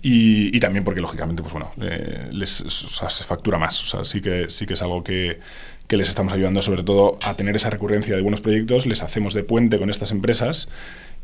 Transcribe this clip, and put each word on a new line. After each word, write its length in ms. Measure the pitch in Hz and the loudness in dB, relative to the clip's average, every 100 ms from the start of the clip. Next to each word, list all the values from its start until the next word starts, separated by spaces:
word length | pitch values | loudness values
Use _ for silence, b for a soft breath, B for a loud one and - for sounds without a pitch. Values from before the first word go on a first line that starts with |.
y, 520 | 135 117 113 107 101 120 | 4 6 8 6 4 2
y 40 | |
también 240 | 104 98 | 2 2
porque, 160 | 95 90 | 0 -2
lógicamente, 420 | 82 82 80 82 | -4 -4 -4 -4
pues 100 | 80 | -6
bueno, 200 | 78 78 - | -8 -10 -8
eh, 480 | 90 85 80 - - | -6 -6 -6 -8 -8
les, 280 | 98 98 - | -4 -2 -2
o 80 | - | 0
sea, 380 | - - - 85 | -2 -2 -4 -2
se 140 | - | -4
factura 340 | - - 110 85 | -4 -4 0 0
más. 240 | 80 - | 0 -2
O 40 | - | -4
sea, 180 | 95 | -4
sí 160 | 95 104 | -4 -4
que, 300 | 98 90 85 | -2 -2 -2
sí 160 | - 101 | -4 -2
que 80 | |
es 80 | 92 | -2
algo 200 | 90 87 | -2 -4
que, 380 | 82 92 90 82 B B B B - | -2 -2 -2 -4 B B B B 0
que 80 | 104 | 2
les 120 | 95 | 2
estamos 240 | - 95 | 0 0
ayudando, 300 | 98 95 98 | 2 2 2
sobre 200 | 95 92 | 2 0
todo, 360 | 90 98 101 - | 4 6 6 4
a 120 | 104 101 | -4 -2
tener 200 | 101 104 | -2 0
esa 140 | 117 | 0
recurrencia 440 | 104 104 104 104 95 | -2 0 0 0 0
de 60 | |
buenos 180 | 101 104 | 0 0
proyectos. 440 | 110 107 110 123 117 | 2 2 2 2 2
Les 160 | 107 | -2
hacemos 320 | 82 110 104 | -2 -2 -2
de 80 | 104 | -2
puente 340 | - 117 117 104 | 0 4 4 4
con 120 | 95 | 2
estas 200 | 101 101 | -2 -2
empresas 560 | 104 98 117 120 160 - B B B B B | 0 2 2 0 -2 -6 B B B B B